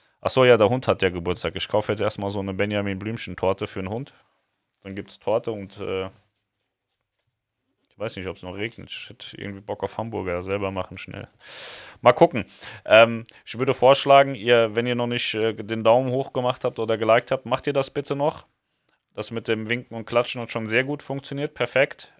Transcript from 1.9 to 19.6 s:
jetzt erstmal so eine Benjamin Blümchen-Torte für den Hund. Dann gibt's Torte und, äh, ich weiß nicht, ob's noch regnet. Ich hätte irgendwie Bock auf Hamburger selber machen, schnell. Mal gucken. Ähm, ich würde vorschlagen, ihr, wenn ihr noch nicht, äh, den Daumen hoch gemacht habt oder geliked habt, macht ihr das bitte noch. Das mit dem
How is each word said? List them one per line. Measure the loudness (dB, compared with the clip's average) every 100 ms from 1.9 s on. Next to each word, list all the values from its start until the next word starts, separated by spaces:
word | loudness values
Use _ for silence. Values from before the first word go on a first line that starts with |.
jetzt | -2
erstmal | -2 -2 -4
so | -4
eine | -4
Benjamin | -2 -2 -2 -2 -4
Blümchen-Torte | -6 -8 -10 -4 -2 -2 -4
für | -8
den | -8
Hund. | -8 -10 _ _ _ _ _ _ _
Dann | -14
gibt's | -12 -14 -8
Torte | -2 -2 -2
und, | -8 -10 -10
äh, | -6 -6 -6 -12 _ _ _ _ _ _ _ _ _ _ _ _ _ _ _ _ _
ich | -12
weiß | -10 -8
nicht, | -10
ob's | -10
noch | -10
regnet. | -8 -8 -10 -16
Ich | -14 -16
hätte | -18 -18 -14
irgendwie | -12 -12
Bock | -10 -6
auf | -6 -6
Hamburger | -6 -6 -4 -4
selber | -4 -4 -2
machen, | -4 -8 -10
schnell. | -14 -14 -16 _ -20 -16 -14 -16 -18 2
Mal | 4
gucken. | 6 6 4 -8 -10 -18 -12
Ähm, | 6 8 8 4 -10 -18 -12
ich | -4
würde | -2
vorschlagen, | 4 6 6 8 8 8
ihr, | 2 2 4 4 0
wenn | -2
ihr |
noch | -2 -2
nicht, | -2 -4
äh, | -2 -2
den | -2 -6 0
Daumen | 4 4 4
hoch | -2 -4
gemacht | -2 -2 -2
habt | -4 -2
oder | -2 0
geliked | 4 4 4
habt, | -4 -2
macht | -4 -2
ihr |
das | -2 -2
bitte | -4 -6
noch. | -2 -2 -4 -10 _ _ _ _ _ _
Das | -10 -8
mit | -6 -2
dem | -2